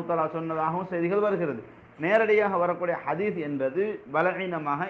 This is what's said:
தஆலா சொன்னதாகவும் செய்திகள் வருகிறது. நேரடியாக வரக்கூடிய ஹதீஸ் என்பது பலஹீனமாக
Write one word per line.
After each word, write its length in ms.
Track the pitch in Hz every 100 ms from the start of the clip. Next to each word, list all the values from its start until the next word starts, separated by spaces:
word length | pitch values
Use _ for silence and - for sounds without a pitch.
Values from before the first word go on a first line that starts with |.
| 170
தஆலா 200 | 165 156
சொன்னதாகவும் 580 | 165 165 160 156 175 185
செய்திகள் 320 | 175 170 202
வருகிறது. 420 | 208 190 165 117 - - - -
நேரடியாக 580 | 160 220 220 214 202 180
வரக்கூடிய 380 | 175 170 175 165 143
ஹதீஸ் 320 | 160 214 175
என்பது 460 | 147 139 131 151 214 196 -
பலஹீனமாக 680 | 151 175 175 185 165 147 143